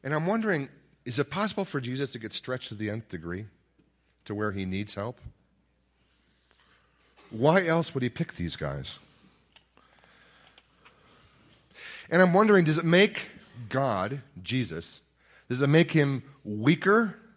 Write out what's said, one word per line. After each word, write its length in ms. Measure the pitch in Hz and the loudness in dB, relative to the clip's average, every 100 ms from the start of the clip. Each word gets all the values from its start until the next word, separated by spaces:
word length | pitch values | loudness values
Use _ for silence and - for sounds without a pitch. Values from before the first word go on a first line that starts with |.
And 100 | 135 | -2
I'm 120 | 151 | -2
wondering, 440 | 170 226 214 160 139 - _ _ | 0 -2 0 -2 -4 -14 _ _
is 160 | - 123 | -6 -4
it 100 | 139 | -2
possible 360 | 175 214 208 | -2 -4 -4
for 160 | 190 143 | -4 -6
Jesus 320 | 123 131 143 | -6 -6 -6
to 60 | 120 | -8
get 120 | 110 | -8
stretched 380 | - - 127 - | -8 -6 -8 -8
to 60 | |
the 140 | 107 107 | -8 -6
nth 200 | 107 - | -6 -10
degree, 380 | 87 82 92 107 _ _ _ _ _ _ _ | -12 -8 -10 -12 _ _ _ _ _ _ _
to 100 | - | -10
where 200 | 104 107 | -4 -4
he 100 | 98 | -4
needs 320 | 95 95 107 | -4 -4 -4
help? 240 | - 110 - - _ _ _ _ _ _ _ _ _ _ _ _ _ _ _ _ _ _ _ _ | -6 -8 -10 -20 _ _ _ _ _ _ _ _ _ _ _ _ _ _ _ _ _ _ _ _
Why 360 | 110 143 185 | 0 4 4
else 280 | 170 165 160 | 4 0 0
would 100 | 139 | -2
he 60 | 123 | -4
pick 260 | - 165 | -4 -8
these 200 | - 85 | -4 -6
guys? 440 | - 73 69 65 - _ _ _ _ _ _ _ _ _ _ _ _ _ _ _ _ _ _ _ _ _ _ _ _ _ _ _ - - - - | -4 -6 -6 -10 -14 _ _ _ _ _ _ _ _ _ _ _ _ _ _ _ _ _ _ _ _ _ _ _ _ _ _ _ -20 -18 -18 0
And 120 | 170 | 4
I'm 100 | 185 | 6
wondering, 320 | 185 214 196 | 6 6 6
does 140 | 160 156 | 6 2
it 80 | |
make 460 | 165 175 214 - - - - 123 110 | 4 6 4 2 -12 -20 -20 -18 -6
God, 540 | 131 139 98 98 139 - - | -2 0 0 -2 -6 -12 -16
Jesus, 600 | 92 127 104 82 - - _ _ _ _ _ | -6 -4 -4 -6 -10 -12 _ _ _ _ _
does 120 | 123 | -2
it 60 | 139 | 4
make 240 | 156 165 | 4 6
him 320 | 160 143 131 - - | 4 2 -2 -10 -16
weaker 760 | 107 104 117 147 190 214 220 - - | -10 0 2 4 4 2 2 -6 -20